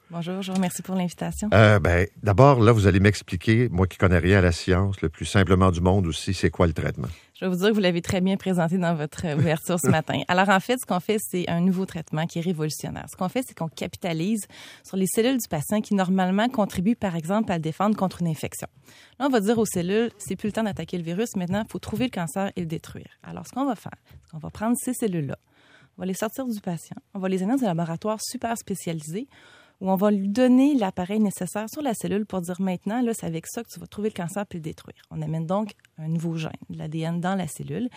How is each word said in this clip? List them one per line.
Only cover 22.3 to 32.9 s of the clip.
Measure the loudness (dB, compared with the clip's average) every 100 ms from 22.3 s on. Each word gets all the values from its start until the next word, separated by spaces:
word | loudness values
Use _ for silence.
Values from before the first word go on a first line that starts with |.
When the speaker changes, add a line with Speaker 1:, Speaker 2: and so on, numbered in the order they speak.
| -4 -4
Speaker 1:
et | -4
le | -6
détruire. » | -8 -10 -18 -18 _
Alors, | -16 -14
ce | -10
qu'on | -4 -2
va |
faire, | -4 -8 -16 _ -20
c'est | _
qu'on | -14
va | -12
prendre | -6 -2 -2
ces | -4
cellules-là, | -4 -2 -2 -4 -8 _ _ _ _ _ -10
on |
va | -6
les |
sortir | -4 -6 -6 -6
du | -6
patient, | -6 -8 -10 -20 _
on | -6
va | -2
les | 0
amener | 0 0
dans |
un | 0
laboratoire | 0 -2 -4 -4 -4
super | -6 -6 -6 -6
spécialisé | -6 -8 -6 -8 -8 -10 -10 _ -20 -20 _ -6
où | -2
on | 2
va | 4
lui | 2 2
donner | 4 6 8 6
l'appareil | 4 0 -2 -2 0
nécessaire | 0 0 -6 -6 -8
sur | -4
la | -4
cellule | -2 -2 -2
pour | -2 -6
dire, « | -6 -4
Maintenant, | -2 -2 -4